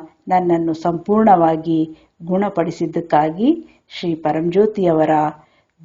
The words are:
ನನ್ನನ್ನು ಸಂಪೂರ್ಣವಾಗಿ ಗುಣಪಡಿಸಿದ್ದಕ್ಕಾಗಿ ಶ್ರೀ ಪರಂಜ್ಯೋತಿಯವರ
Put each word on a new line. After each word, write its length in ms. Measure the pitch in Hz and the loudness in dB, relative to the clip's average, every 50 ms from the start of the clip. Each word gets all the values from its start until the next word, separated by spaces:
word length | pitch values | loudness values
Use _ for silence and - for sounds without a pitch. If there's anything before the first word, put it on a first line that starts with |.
| - - _ _ _ | -8 -14 _ _ _
ನನ್ನನ್ನು 460 | 190 185 185 180 175 170 165 165 165 160 | -2 0 0 2 2 0 0 0 -2 -4
ಸಂಪೂರ್ಣವಾಗಿ 1200 | - - 175 170 165 165 - 208 220 220 214 190 175 165 160 160 156 160 170 165 160 160 160 - - _ _ _ - 170 | -2 -2 -2 -2 -2 -2 0 2 2 4 4 4 4 4 2 0 -2 -2 -2 -2 -2 -2 -4 -8 -14 _ _ _ -14 -8
ಗುಣಪಡಿಸಿದ್ದಕ್ಕಾಗಿ 1400 | 165 185 190 202 202 202 175 165 170 160 - 175 156 156 170 165 - 165 147 151 160 160 175 220 277 339 330 - - _ _ _ _ - - | -4 -2 -2 -2 -2 -2 -4 -4 -4 -4 -6 -6 -6 -6 -6 -4 0 0 0 2 0 -2 0 0 0 0 0 -4 -14 _ _ _ _ -14 -8
ಶ್ರೀ 160 | - 175 160 | -6 -6 -4
ಪರಂಜ್ಯೋತಿಯವರ 960 | 156 - 156 151 160 165 175 170 190 214 214 214 208 185 175 160 156 156 151 156 151 151 151 - - _ _ _ _ _ _ _ _ | -4 -2 -2 -2 -2 -2 0 2 2 2 2 0 0 0 2 2 2 2 2 2 2 0 -2 -4 -8 _ _ _ _ _ _ _ _